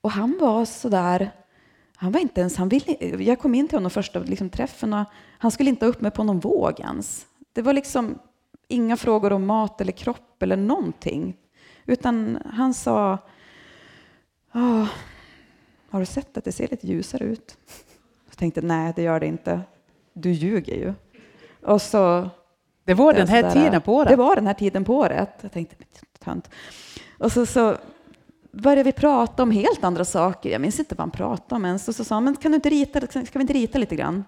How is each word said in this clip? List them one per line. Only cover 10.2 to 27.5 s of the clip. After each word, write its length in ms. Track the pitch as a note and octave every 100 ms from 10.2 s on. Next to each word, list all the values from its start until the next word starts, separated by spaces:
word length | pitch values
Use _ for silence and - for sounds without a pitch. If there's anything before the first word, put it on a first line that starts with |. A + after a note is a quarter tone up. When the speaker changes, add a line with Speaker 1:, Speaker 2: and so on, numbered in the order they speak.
| _ _
Speaker 1:
eller 140 | F#3 F#3+
någonting. 800 | G3+ E4 F#3 D#3+ - C#3 F3 F3+ _ _ - -
Utan 540 | - B3 B3+ A#3 A3 A3+ -
han 220 | A3 C4
sa, 440 | B3 - A3 G3+ F#3+ - _ - - - - - - _ _ _ _ _
"Ah, 340 | A#3 B3 A3+ G#3+ - - - - - _ _ _ _ _
har 100 | G3
du 60 | F#3
sett 300 | - C#4 -
att 80 |
det 80 | -
ser 160 | F3+ -
lite 180 | B3 F3+
ljusare 380 | E3+ F#3+ C4
ut?" 320 | G#3+ A3+ - - _ - _ _ _ _ _
Jag 80 | -
tänkte, 240 | E3+ D#3+
"Nej, 300 | D#3+ E3 E3 E3
det 60 |
gör 180 | E3+ D#3+
det 60 | D#3
inte. 340 | E3 - F3 F#3 _ _ _ _
Du 200 | - F3+
ljuger 420 | E3+ E3 G#3+ - -
ju." 180 | - G3 _ _ - _ - _
Och 200 | - G#3
så 480 | G3+ G#3+ F#3 F3 F#3 - _ _ _ _
Speaker 2:
Det 100 | -
var 180 | F#3 C#4+
den 140 | D4+ F3+
här 140 | A3+ G3+
Speaker 1:
sådär, 140 | C4+
Speaker 2:
tiden 160 | D#4 E3+
på 120 | -
året. 140 | B3 C#4
Speaker 1:
det 80 | B3+
var 200 | B3+ F#4+
den 100 | G#3+
här 80 |
tiden 300 | G3+ G3+ F#3+
på 120 | G3 B3+
året. 340 | A#3 D3 G3 -
Jag 120 | G#3
tänkte, 240 | - E3 -
"Men 80 | - _ - _
tönt." 260 | - - - - - - - - - _
Och 140 | A#3
så, 140 | A#3
så 300 | A#3